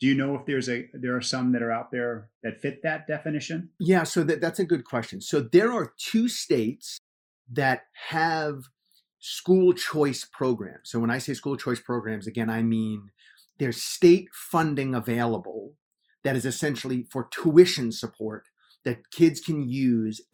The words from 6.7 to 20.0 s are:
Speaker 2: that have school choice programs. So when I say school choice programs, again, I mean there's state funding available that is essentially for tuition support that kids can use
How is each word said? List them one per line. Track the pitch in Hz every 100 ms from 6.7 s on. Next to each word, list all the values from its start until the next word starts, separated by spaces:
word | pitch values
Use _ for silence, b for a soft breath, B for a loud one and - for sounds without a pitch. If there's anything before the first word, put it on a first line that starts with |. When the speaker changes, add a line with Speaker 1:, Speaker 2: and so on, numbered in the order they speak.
| 139 - - _ _ _ _ -
Speaker 2:
that | 120 135 127 - - -
have | 160 165 160 151 139 127 _ _ b _ _
school | - - - 185 180
choice | 175 - 156 143 120 -
programs. | - 131 117 92 67 -
So | 117
when | 117
I | 127
say | -
school | 127 143 135
choice | 127 117
programs, | - 120 107 107 104
again, | 117 113
I | 113
mean | 113 113 110 104 101 _ b b b -
there's | 135 117
state | - - 175 190 -
funding | - - 165 160 143 135
available | 123 117 120 117 107 87 110 113 151 _ _ _ _
that | 139 131
is |
essentially | 131 - 151 123 131 123 120
for | 131 120
tuition | - 170 156 180 165 117
support | 110 113 - 110 107 - _ b b
that | 127 117 _
kids | - 165 139
can | - 151 123
use | 135 127 113